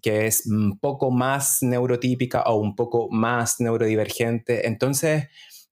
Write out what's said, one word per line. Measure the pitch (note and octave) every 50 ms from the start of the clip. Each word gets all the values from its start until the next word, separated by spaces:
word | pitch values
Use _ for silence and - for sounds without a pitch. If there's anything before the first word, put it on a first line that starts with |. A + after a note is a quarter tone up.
que | - A2+ G#2+ G#2+ G#2+
es | A2 A2 - -
un | A2+ G#2+ G#2+ G#2+ G2+ G2 -
poco | - C#3+ C#3 C#3 C#3 C3
más | B2+ B2 B2 C3 C#3 C#3 C3+ - - - C#3
neurotípica | B2 B2 B2 B2 B2 B2 A#2+ A#2+ B2+ B2+ B2 B2 A#2+ - - -
o | - A2+
un | G#2+ G#2+ G#2 G2+
poco | - A#2+ A#2+ - A#2 A2+ G2
más | A2 A2 A2+ A#2 A#2+ A#2+ A#2 A2+ - -
neurodivergente. | B2 A#2 A2+ A2 A2+ G#2+ A2 G#2+ G#2+ G#2 - - A#2+ A#2 A#2 A#2 - - A#2+ G#2+ - A2+
Entonces, | G#2+ G#2 - C3 C#3 C#3 - D#3+ D#3 D#3 C#3+ - - - - - - - - _